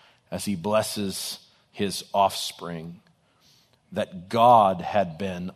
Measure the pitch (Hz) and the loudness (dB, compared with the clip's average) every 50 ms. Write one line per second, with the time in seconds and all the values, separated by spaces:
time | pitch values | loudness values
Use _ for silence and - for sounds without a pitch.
0 | _ _ _ _ _ _ 85 95 - 104 101 85 82 104 107 107 107 - - 107 | _ _ _ _ _ _ -10 -6 -4 -4 -4 -4 -2 0 0 0 0 0 -4 -6
1 | 101 95 92 - - - - - - _ _ _ _ _ _ - 104 98 90 - | -6 -6 -6 -8 -8 -10 -12 -14 -16 _ _ _ _ _ _ -6 -4 -4 -4 -8
2 | - - - 101 98 95 - - - - - - 92 85 85 82 80 85 85 202 | -10 -4 0 0 0 0 0 -4 -8 -10 -10 -12 -10 -10 -10 -10 -10 -12 -16 -18
3 | _ _ _ _ _ _ _ _ _ _ _ _ _ _ _ _ _ _ - 92 | _ _ _ _ _ _ _ _ _ _ _ _ _ _ _ _ _ _ -8 -8
4 | 95 - 95 92 85 95 110 113 117 123 123 113 104 95 95 87 85 - - 104 | -8 -6 -10 -14 -12 -4 2 6 8 8 8 8 8 6 2 0 -4 -2 0 0
5 | 95 87 78 - 98 95 90 87 90 - - | 0 0 -4 -6 -8 -8 -6 -8 -8 -10 -10